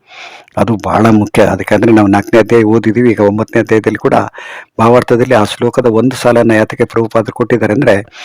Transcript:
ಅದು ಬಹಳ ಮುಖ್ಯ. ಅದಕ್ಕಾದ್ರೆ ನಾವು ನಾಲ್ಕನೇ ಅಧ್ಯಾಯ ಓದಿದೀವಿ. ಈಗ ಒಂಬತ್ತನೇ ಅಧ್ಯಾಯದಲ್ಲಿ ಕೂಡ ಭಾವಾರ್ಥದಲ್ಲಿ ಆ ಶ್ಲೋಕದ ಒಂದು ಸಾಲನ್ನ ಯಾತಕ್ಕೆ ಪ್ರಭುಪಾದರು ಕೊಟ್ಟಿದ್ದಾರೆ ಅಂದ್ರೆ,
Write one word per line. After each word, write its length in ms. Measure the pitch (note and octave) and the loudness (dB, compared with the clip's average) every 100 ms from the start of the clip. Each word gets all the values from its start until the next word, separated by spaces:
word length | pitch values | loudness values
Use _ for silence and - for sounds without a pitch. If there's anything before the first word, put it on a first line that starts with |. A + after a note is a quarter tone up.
| _ - - - _ - | _ -20 -20 -20 _ -4
ಅದು 200 | G2+ G#2+ | -4 -4
ಬಹಳ 220 | F#2 F2 A#2 | -4 0 2
ಮುಖ್ಯ. 360 | G#2+ G#2 - | 2 0 0
ಅದಕ್ಕಾದ್ರೆ 500 | F#2+ F#2 - G#2 A2 | 0 0 -2 0 2
ನಾವು 160 | A2 G#2 | 4 4
ನಾಲ್ಕನೇ 320 | G2+ - A#2 | 2 2 0
ಅಧ್ಯಾಯ 220 | G#2 A#2 | 2 2
ಓದಿದೀವಿ. 480 | G#2+ A2+ A2 G#2+ B2 | 2 0 0 0 0
ಈಗ 100 | G#2 | 2
ಒಂಬತ್ತನೇ 420 | G#2 G#2+ A2 A#2+ | 0 0 -2 -4
ಅಧ್ಯಾಯದಲ್ಲಿ 360 | A2 A2 G#2+ G#2+ | 0 0 -2 -2
ಕೂಡ 160 | C3+ A#2 G#2 - - - - - | -2 -2 -4 -10 -20 -20 -12 -2
ಭಾವಾರ್ಥದಲ್ಲಿ 560 | A2 B2 - A#2 B2 | 2 2 2 0 2
ಆ 100 | A#2+ | 0
ಶ್ಲೋಕದ 420 | G#2 - A#2+ - B2 | -2 -4 -4 0 0
ಒಂದು 300 | A2 B2 B2+ | 0 0 0
ಸಾಲನ್ನ 340 | A#2+ A#2 A#2 | 0 2 2
ಯಾತಕ್ಕೆ 340 | G#2+ A2 A#2+ | 2 0 -2
ಪ್ರಭುಪಾದರು 480 | A#2+ - A2+ A2+ A2 | -4 -2 -2 -2 -4
ಕೊಟ್ಟಿದ್ದಾರೆ 400 | - A#2 A#2 G#2+ | -4 -2 -2 0
ಅಂದ್ರೆ, 320 | G#2+ C3+ G2 - - | 0 0 0 -2 -16